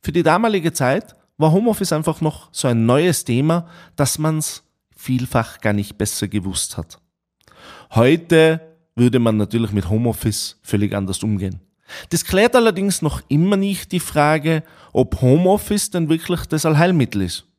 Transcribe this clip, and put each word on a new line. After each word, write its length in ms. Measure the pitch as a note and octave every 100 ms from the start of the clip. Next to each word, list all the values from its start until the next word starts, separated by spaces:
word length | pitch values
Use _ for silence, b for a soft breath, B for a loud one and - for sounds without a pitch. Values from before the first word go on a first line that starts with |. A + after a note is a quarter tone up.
für 120 | -
die 100 | D#3
damalige 500 | D#3+ F3 A3+ G3 E3
Zeit 440 | - B2+ D3 - _ _ _
war 140 | D#3
Homeoffice 400 | E3+ A#3 G#3+ F#3+
einfach 280 | D#3 D#3+ D3+
noch 280 | D#3 - -
so 160 | - C3
ein 180 | A#2 A2+
neues 380 | C3 F3+ -
Thema, 420 | - A#2+ D3 E3+ E3+ B B -
dass 220 | C#3 -
man's 440 | D#3 D#3 D3+ - _ _ _
vielfach 680 | _ - B2+ B2 B2 A2 -
gar 120 | A2
nicht 260 | G#2 G2+ -
besser 300 | G#2 - G2+
gewusst 480 | G#2+ F#2 F2+ - -
hat. 240 | F2 - _ _ _ _ _ B B B B
Heute 720 | - B2 E3 E3+ E3 D#3+ D#3+ - _ _
würde 240 | - A#2+ B2
man 180 | A#2 G#2+
natürlich 360 | G#2 A#2 A2+
mit 160 | G2+ E2+
Homeoffice 720 | G#2+ A#2+ A2 A2+ G#2 - -
völlig 320 | - G#2 G2+
anders 280 | G2+ F#2+ F#2+
umgehen. 380 | A2 G#2 F#2+ F#2 _ _ B B B
Das 140 | E3+
klärt 300 | - F#3 A#3
allerdings 480 | B3+ A3+ F#3 G3 -
noch 180 | D#3 B2+ -
immer 280 | D3 F3+ G3
nicht 360 | G3 F#3+ -
die 80 | F3+
Frage, 600 | - D#3 D3 D#3 D3+ D#3+ - B B
ob 280 | - B2 -
Homeoffice 720 | B2+ C#3+ F#3 G3+ - G#3 -
denn 180 | F3+ D#3+
wirklich 380 | E3 - F3 -
das 180 | D#3
Allheilmittel 580 | D#3+ D3+ F3 F3 A#2+ G#2
ist. 240 | F#2 - _